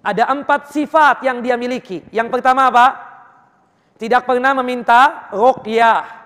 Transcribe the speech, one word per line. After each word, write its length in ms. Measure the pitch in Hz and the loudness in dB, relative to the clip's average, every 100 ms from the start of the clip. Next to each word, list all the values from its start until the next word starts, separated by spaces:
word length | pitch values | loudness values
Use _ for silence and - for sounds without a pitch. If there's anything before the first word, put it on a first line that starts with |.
Ada 320 | 190 202 226 | -6 -2 -2
empat 400 | 277 285 285 - | -2 -2 -4 -2
sifat 480 | 302 294 320 294 233 | -6 -2 2 2 2
yang 240 | 254 247 240 | -4 -4 -4
dia 80 | |
miliki. 480 | 240 247 247 - 175 - | -4 -4 -8 -10 -14 -8
Yang 240 | 208 233 | -6 -4
pertama 400 | 254 254 262 262 | -2 0 2 2
apa? 140 | 240 254 - - - _ _ _ _ _ _ _ _ | 4 2 2 -18 -20 _ _ _ _ _ _ _ _
Tidak 240 | 220 247 247 | -2 0 0
pernah 320 | 247 262 269 | -2 0 -2
meminta 720 | 254 247 233 233 285 339 - | -4 -6 2 4 4 0 -10
ruqyah. 720 | 196 240 240 214 226 226 190 - - | 0 0 0 -4 0 2 0 -4 -20